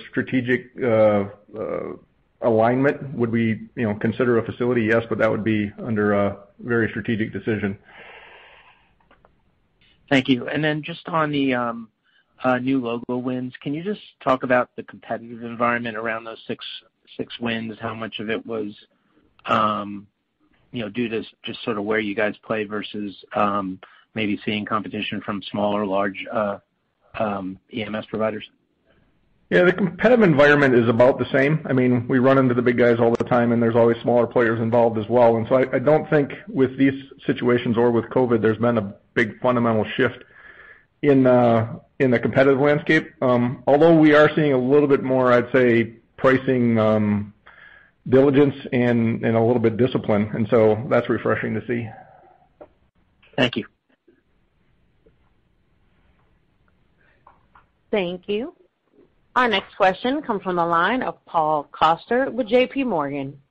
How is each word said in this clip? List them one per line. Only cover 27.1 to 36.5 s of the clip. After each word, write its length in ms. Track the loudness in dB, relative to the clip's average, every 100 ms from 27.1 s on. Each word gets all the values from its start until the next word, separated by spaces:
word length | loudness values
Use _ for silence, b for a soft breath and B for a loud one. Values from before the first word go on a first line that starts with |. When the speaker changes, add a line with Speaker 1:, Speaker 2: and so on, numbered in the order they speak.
| -6
Speaker 2:
um, 400 | -6 -6 -10 -14 _
E 100 | -12
M 120 | -8 -10
S 100 | -8
providers? 440 | -4 -4 -6 -14 _ _ _ _ _ _ _ _ _ -2
Speaker 1:
Yeah, 140 | 2
the 100 | 4
competitive 480 | 2 -2 0 2 4
environment 540 | 4 6 6 6 6 4
is 120 | 4
about 300 | 4 4 2
the 80 | 0
same. 320 | 0 0 0 -2
I 60 |
mean, 340 | 0 2 0 0
we 120 | 2
run 180 | 4 4
into 160 | 2
the 80 | 2
big 160 | 0 4
guys 220 | 4 4
all 120 | 2 0
the 80 |
time, 280 | 0 0 2
and 100 | 2
there's 140 | 2 4
always 220 | 2 2
smaller 240 | 0 2 2
players 320 | 2 2 0
involved 400 | 0 2 2 0
as 100 | 0
well. 280 | 4 4 4
And 100 | 2
so 60 | 0
I, 220 | 2 0
I 20 |
don't 280 | 2 2 2
think 220 | 0 0 -6
with 300 | -6